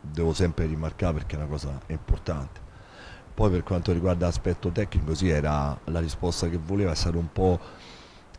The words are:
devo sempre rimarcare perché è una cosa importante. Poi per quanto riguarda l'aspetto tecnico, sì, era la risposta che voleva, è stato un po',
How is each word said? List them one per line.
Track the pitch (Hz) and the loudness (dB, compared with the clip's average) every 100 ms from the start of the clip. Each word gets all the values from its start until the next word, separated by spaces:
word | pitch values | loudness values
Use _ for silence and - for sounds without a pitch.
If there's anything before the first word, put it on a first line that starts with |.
devo | 73 76 82 | -10 0 0
sempre | 78 87 - 80 | 4 2 2 0
rimarcare | 78 80 - 92 | 0 -4 0 0
perché | 78 71 | 0 -2
è | 76 | -4
una | 73 | -4
cosa | 73 71 67 - | -4 -4 -8 -6
importante. | 80 - - - 78 67 - - - - - - - - | -8 0 0 0 -4 -6 -12 -18 -18 -20 -20 -18 -18 -16
Poi | - 107 | 2 4
per | 90 | 4
quanto | - 90 87 | 2 0 2
riguarda | 87 92 87 87 | 2 4 4 2
l'aspetto | - 92 87 90 | 2 0 0 0
tecnico, | 85 101 - 76 | 0 0 0 0
sì, | 80 92 | 2 4
era | 76 73 73 71 71 - | 4 2 2 0 -4 -2
la | 82 | -2
risposta | 82 - 87 85 85 | -2 0 -2 0 0
che | 85 | -2
voleva, | 80 98 98 | -2 0 2
è | |
stato | 76 90 85 | 2 0 0
un | 82 | -2
po', | - 92 87 - - - - - - - | 2 4 2 -2 -18 -18 -20 -20 -20 -20